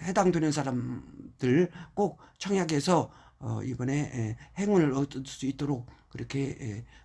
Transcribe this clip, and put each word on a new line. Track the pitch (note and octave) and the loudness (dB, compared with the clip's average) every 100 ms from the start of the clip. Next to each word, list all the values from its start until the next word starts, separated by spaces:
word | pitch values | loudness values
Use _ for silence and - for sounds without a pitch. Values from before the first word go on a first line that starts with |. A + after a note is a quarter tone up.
해당되는 | E3 G3 F#3 E3 D#3 | -2 2 4 4 2
사람들 | D3 C#3 B2 B2 B2+ - - - - B2+ C#3+ F3 - - | 0 -2 -2 -4 -8 -12 -18 -20 -4 2 4 4 -2 -12
꼭 | - G3 - - _ | -2 -2 -2 -20 _
청약에서, | G3 G3 E3 D3 F3+ E3+ A#2 - - _ | -2 0 2 0 4 4 2 -8 -20 _
어, | B2 A2 | -6 -6
이번에, | A#2+ A#2+ B2+ C#3+ D3 | -4 -4 -2 0 -2
에, | B2+ A2 A2+ - - | -2 -4 -4 -12 -4
행운을 | G3+ G3 D3 | 2 4 4
얻을 | C3 C#3 C3 C3 | 2 -2 -4 -12
수 | - C3+ | -6 -6
있도록 | C3+ C#3+ C3 A#2+ - _ | -4 -2 -4 -6 -18 _
그렇게, | A2+ A2+ C3+ C#3 - | -12 -6 -4 -4 -4
에, | A#2+ G2+ A#2+ - | -8 -8 -12 -20